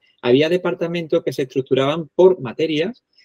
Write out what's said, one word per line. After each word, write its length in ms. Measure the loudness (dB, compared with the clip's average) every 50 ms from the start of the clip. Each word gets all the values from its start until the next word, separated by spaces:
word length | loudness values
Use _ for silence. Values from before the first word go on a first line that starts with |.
| _ _ _ -4
Había 280 | 2 2 4 4 4 2
departamentos 720 | 0 -2 -2 -4 -4 -4 -6 -4 -4 -6 -4 -2 -2 -2 -2
que 100 | -4 -6
se 100 | -6 -6
estructuraban 640 | -4 -4 -4 -2 0 0 0 0 0 -2 -4 -6 -6 2
por 240 | 4 4 4 4 2
materias, 600 | -4 -10 -4 -4 -4 -2 -2 -2 -2 -4 -6 _ _ _ _ _